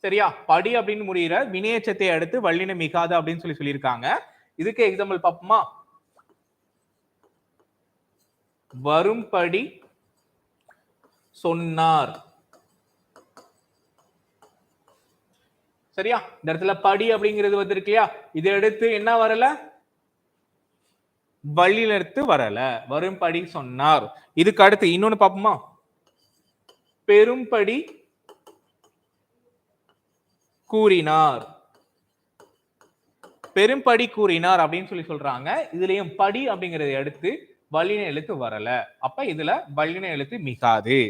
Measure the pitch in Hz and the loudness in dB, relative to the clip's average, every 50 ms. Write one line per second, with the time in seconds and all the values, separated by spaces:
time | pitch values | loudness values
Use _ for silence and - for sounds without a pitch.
0 | - 196 190 208 208 175 - - - - - 175 175 220 240 240 214 196 214 208 | -2 0 0 2 2 0 -2 -6 2 2 4 4 4 2 0 0 0 -2 -4 -4
1 | 214 190 185 180 170 160 170 214 277 226 185 185 196 220 233 226 226 233 202 - | -6 -4 -2 -2 0 0 0 0 -2 -2 -4 -4 -4 -2 -4 -2 -2 -4 -4 0
2 | 202 185 170 160 165 165 202 254 214 180 165 170 190 190 190 175 165 147 - 175 | 0 0 0 0 -2 -2 -4 -2 0 0 0 0 -2 -4 -6 -6 -6 -2 -2 -2
3 | 170 170 175 170 156 160 170 165 - 170 151 - 147 143 143 139 139 131 123 117 | -2 2 0 0 0 -2 -8 -8 -8 -10 -10 -6 -6 -6 -6 -4 -4 -4 -4 -2
4 | 120 147 220 - - - _ _ _ _ _ - 160 214 220 240 233 202 190 190 | -2 -2 -2 -4 -4 -12 _ _ _ _ _ -6 -6 -6 0 2 0 0 2 -2
5 | 202 196 190 180 165 180 165 - 175 185 214 220 - - - - _ _ _ _ | -4 -4 -4 0 0 -2 -2 -2 0 0 2 2 2 -2 -10 -20 _ _ _ _
6 | _ _ _ _ _ _ _ _ _ _ _ _ _ _ _ _ _ _ _ _ | _ _ _ _ _ _ _ _ _ _ _ _ _ _ _ _ _ _ _ _
7 | _ _ _ _ _ _ _ _ _ _ _ _ _ _ _ _ _ _ _ _ | _ _ _ _ _ _ _ _ _ _ _ _ _ _ _ _ _ _ _ _
8 | _ _ _ _ _ _ _ _ _ _ _ _ _ _ - 127 131 147 151 160 | _ _ _ _ _ _ _ _ _ _ _ _ _ _ -18 -8 -2 0 2 2
9 | 175 196 220 240 220 - - 185 175 175 170 202 262 - - _ _ _ _ _ | 2 2 0 -2 -6 -4 -2 -2 0 0 -2 -4 -6 -6 -14 _ _ _ _ _
10 | _ _ _ _ _ _ _ _ _ _ _ _ _ _ _ _ _ _ _ _ | _ _ _ _ _ _ _ _ _ _ _ _ _ _ _ _ _ _ _ _
11 | _ _ _ _ _ _ _ - - 175 165 170 170 165 160 160 165 165 160 151 | _ _ _ _ _ _ _ -6 -4 -4 -2 -2 -4 -6 -2 0 2 4 4 2
12 | 135 117 - - - _ _ _ _ _ _ _ _ _ _ _ _ _ _ _ | 0 -2 -8 -16 -20 _ _ _ _ _ _ _ _ _ _ _ _ _ _ _
13 | _ _ _ - _ _ _ - _ _ _ _ _ _ _ _ _ _ _ _ | _ _ _ -20 _ _ _ -20 _ _ _ _ _ _ _ _ _ _ _ _
14 | _ _ _ _ _ _ _ _ _ _ _ _ _ _ _ _ _ _ _ _ | _ _ _ _ _ _ _ _ _ _ _ _ _ _ _ _ _ _ _ _
15 | _ _ _ _ _ _ _ _ _ _ _ _ _ _ _ _ _ _ _ - | _ _ _ _ _ _ _ _ _ _ _ _ _ _ _ _ _ _ _ -6
16 | 190 220 240 - - - - _ - 156 160 165 185 196 196 190 - 196 196 196 | -2 -2 -2 -2 -4 -10 -20 _ -6 -6 -4 -2 -2 -2 -2 2 2 2 2 4
17 | 220 233 220 208 208 208 208 208 202 202 202 202 196 180 196 190 190 202 208 226 | 2 0 0 2 0 -2 0 0 0 0 0 0 -2 -2 -4 -6 -2 2 2 4
18 | 214 - - - - - _ 160 160 190 202 202 202 220 208 214 226 226 220 208 | 2 2 -2 -14 -20 -10 _ -2 0 0 2 2 2 0 0 0 0 0 0 0
19 | 208 226 233 233 226 214 220 226 247 269 302 285 - - _ _ _ _ _ _ | 0 2 2 4 4 2 2 2 2 0 0 -2 -12 -20 _ _ _ _ _ _
20 | _ _ _ _ _ _ _ _ _ _ _ _ _ _ _ _ _ _ _ _ | _ _ _ _ _ _ _ _ _ _ _ _ _ _ _ _ _ _ _ _
21 | _ _ _ _ _ _ _ _ - 143 147 165 175 185 202 220 226 220 208 196 | _ _ _ _ _ _ _ _ -12 -4 2 4 4 4 4 2 2 0 0 0
22 | 170 - - 269 285 262 175 135 123 107 101 117 131 135 120 113 117 120 135 151 | -2 -4 -4 -4 2 2 2 2 2 -2 -2 -2 -4 -4 -4 -6 -8 -6 -6 -4
23 | 170 190 190 185 180 170 165 170 180 165 - 147 135 123 123 131 139 156 156 143 | -4 -4 -4 -2 -4 -2 -2 -4 -6 -8 -10 -12 -12 -10 -6 0 4 4 4 4
24 | 107 110 - - _ _ _ 156 170 208 214 - 196 196 214 208 214 175 170 180 | 2 -4 -14 -18 _ _ _ 2 2 2 6 6 6 6 6 4 2 0 2 2
25 | 202 220 214 202 208 196 190 196 202 214 165 127 - - _ _ _ _ _ _ | 2 0 4 4 4 4 4 2 -2 -2 -2 -2 -8 -18 _ _ _ _ _ _
26 | _ _ _ _ _ _ _ _ _ _ _ _ _ _ _ _ _ _ _ _ | _ _ _ _ _ _ _ _ _ _ _ _ _ _ _ _ _ _ _ _
27 | _ - 202 208 214 233 247 262 254 208 240 220 202 202 233 285 330 - - _ | _ 6 8 8 8 6 4 -4 -4 -2 0 0 0 0 -2 -4 -6 -10 -16 _
28 | _ _ _ _ _ - - _ _ - _ _ _ _ _ _ _ _ _ _ | _ _ _ _ _ -20 -20 _ _ -20 _ _ _ _ _ _ _ _ _ _
29 | _ _ _ _ _ _ _ _ _ _ _ _ _ _ _ _ _ _ _ _ | _ _ _ _ _ _ _ _ _ _ _ _ _ _ _ _ _ _ _ _
30 | _ _ _ _ _ _ _ _ _ _ _ _ _ _ - 214 214 208 190 175 | _ _ _ _ _ _ _ _ _ _ _ _ _ _ 0 4 6 6 6 4
31 | 156 151 156 160 156 147 131 117 107 - - _ _ _ _ _ _ _ _ _ | 4 2 4 4 4 4 2 -2 -8 -14 -20 _ _ _ _ _ _ _ _ _
32 | _ _ _ _ _ _ _ _ - _ _ _ _ _ _ _ _ _ _ _ | _ _ _ _ _ _ _ _ -20 _ _ _ _ _ _ _ _ _ _ _
33 | _ _ _ _ - - _ _ - - _ 190 202 220 262 277 - 254 233 226 | _ _ _ _ -20 -20 _ _ -20 -4 _ 2 2 2 2 2 2 2 2 2
34 | 240 233 - 214 214 196 175 165 170 180 190 175 160 147 165 180 190 185 202 175 | 0 -2 -2 0 0 2 2 2 2 2 4 4 4 0 0 -6 -8 -10 -10 -12
35 | 156 - 160 143 139 143 127 123 135 160 208 - 214 - - 170 185 185 190 202 | -10 -10 -10 -8 -6 -6 -8 -6 -6 -6 -6 -6 -6 -8 -6 -4 -2 -2 -2 -2
36 | 196 165 - 202 196 196 208 247 277 254 208 180 180 180 165 156 151 143 135 135 | -4 -8 -2 0 0 0 0 -2 -4 -4 -6 -6 -6 -8 -6 -4 -4 -4 -4 -4
37 | 139 147 143 - 160 185 269 - - _ _ _ _ _ 151 156 170 190 208 208 | -6 -8 -10 -6 -6 -6 -6 -6 -14 _ _ _ _ _ -2 -2 0 0 -2 -4
38 | 202 170 139 151 151 - 196 143 127 113 107 107 104 117 127 123 101 - _ _ | -4 -6 -6 -8 -8 -8 -8 -8 -6 -8 -8 -8 -6 -4 -4 -4 -6 -8 _ _
39 | - - - - - 220 156 151 156 156 208 311 - - 143 147 151 160 170 185 | -8 -8 -6 -6 -8 -6 -6 -6 -2 -2 -2 -2 -4 -8 -4 -4 -4 -4 -4 -8
40 | 190 185 160 139 139 139 240 233 160 135 120 - - 120 113 110 101 113 135 135 | -8 -8 -6 -8 -8 -8 -10 -10 -8 -10 -8 -2 2 2 2 2 2 0 2 2
41 | 120 104 | 2 0